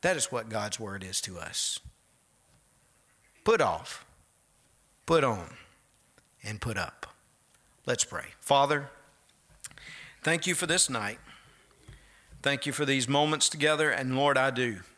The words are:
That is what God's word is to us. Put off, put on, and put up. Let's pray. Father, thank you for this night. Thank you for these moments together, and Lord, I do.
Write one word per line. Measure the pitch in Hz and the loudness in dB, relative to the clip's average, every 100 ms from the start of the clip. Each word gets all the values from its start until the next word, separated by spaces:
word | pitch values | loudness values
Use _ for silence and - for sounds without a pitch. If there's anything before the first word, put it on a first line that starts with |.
That | 175 170 | 0 0
is | - | -2
what | 123 110 | -4 -4
God's | 107 104 - | -4 -4 -6
word | 107 98 | -8 -10
is | 92 92 | -6 -6
to | - 90 | -6 -10
us. | 80 - - - - - _ _ _ _ _ - _ _ _ _ _ _ _ _ | -8 -4 -4 -4 -10 -20 _ _ _ _ _ -20 _ _ _ _ _ _ _ _
Put | - 220 | 2 4
off, | 123 82 - - - - - _ _ _ _ _ _ _ - | 4 0 -6 -14 -16 -20 -20 _ _ _ _ _ _ _ 0
put | 165 | 2
on, | 135 104 85 - - - _ _ - - _ _ | 2 0 -8 -16 -20 -20 _ _ -20 -20 _ _
and | 107 107 | -12 -8
put | 120 98 | -6 -4
up. | 85 - - - - _ _ - _ - - | -6 -8 -18 -18 -20 _ _ -20 _ -14 -4
Let's | 123 | -2
pray. | - 85 - - | -2 -6 -12 -12
Father, | - 139 143 147 139 - - _ _ _ _ - - - - - - - | 4 6 6 2 -2 -16 -20 _ _ _ _ -20 -18 -18 -20 -18 -20 -4
thank | - 165 175 | 0 0 0
you | 170 | -2
for | 175 | 0
this | 175 - | 2 2
night. | 123 104 117 - - - - - - - - - - - - | 0 -4 -8 -16 -20 -20 -20 -20 -20 -20 -20 -20 -20 -20 -6
Thank | 143 139 143 | -2 -2 -2
you | |
for | 131 | -2
these | 143 135 123 | 0 0 2
moments | 143 151 156 - | 4 4 2 0
together, | 156 151 151 151 | 2 2 4 2
and | 123 131 131 | 2 0 2
Lord, | 143 135 | 4 4
I | 131 | 2
do. | 123 123 98 90 | 2 -2 -2 -12